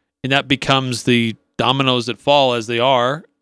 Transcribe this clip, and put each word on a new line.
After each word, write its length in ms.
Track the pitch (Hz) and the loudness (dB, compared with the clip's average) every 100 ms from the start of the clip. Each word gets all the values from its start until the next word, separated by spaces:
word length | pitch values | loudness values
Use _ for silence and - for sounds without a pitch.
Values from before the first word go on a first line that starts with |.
| _ _ | _ _
and 80 | 131 | 0
that 160 | 139 135 | 0 0
becomes 560 | 135 - 135 131 120 | -2 2 0 0 -4
the 320 | - 120 117 110 _ - | 0 2 0 -4 _ -4
dominoes 500 | 117 135 135 127 117 | -2 0 0 -2 -4
that 100 | 110 | -6
fall 360 | - 143 135 | 0 2 2
as 120 | 120 110 | -2 -4
they 140 | 120 | -2
are, 440 | 127 131 120 151 - _ | 2 2 0 -4 -12 _